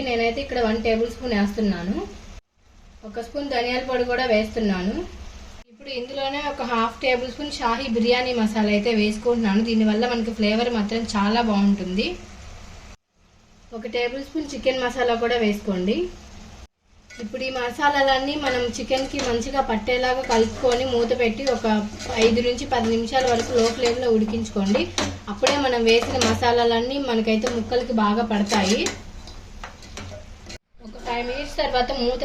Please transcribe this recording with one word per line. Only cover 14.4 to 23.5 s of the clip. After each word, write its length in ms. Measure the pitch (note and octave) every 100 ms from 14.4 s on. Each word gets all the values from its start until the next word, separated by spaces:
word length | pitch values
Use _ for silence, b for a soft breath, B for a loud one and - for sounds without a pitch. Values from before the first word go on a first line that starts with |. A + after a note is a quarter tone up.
| C#4+
చికెన్ 280 | B3 C4 C4 B3
మసాలా 300 | B3+ A#3+ A3+
కూడా 140 | A#3+ A#3+
వేసుకోండి. 540 | G#3+ G#3 G#3 F#3 F#3 D4 F4+ - - - - - - _ _ _ - -
ఇప్పుడు 200 | G#3+ B3+ C4
ఈ 40 | C4
మసాలాలన్నీ 760 | A#3+ D4+ C#4+ C#4+ C4+ C4 C#4 D4+
మనం 200 | C#4 B3+ A#3+ A3+
చికెన్కి 420 | A3 C4 C4+ C#4+ B3+
మంచిగా 320 | A#3 C4+ C#4 C4
పట్టేలాగా 540 | G#3+ B3+ B3 B3+ B3+ B3+
కలుపుకొని 500 | A3+ A3 - B3+ A#3+ C4
మూత 200 | A#3 A#3 A#3+
పెట్టి 240 | A#3 G#3+ C#4 A3+
ఒక 100 | A3 G#3+ G#3 - - A#3 A3+
ఐదు 160 | A#3 A#3+
నుంచి 180 | B3 C#4+
పది 140 | A#3+ A3+ A3+
నిమిషాల 300 | A3+ C4 B3+
వరకు 220 | A#3 A3+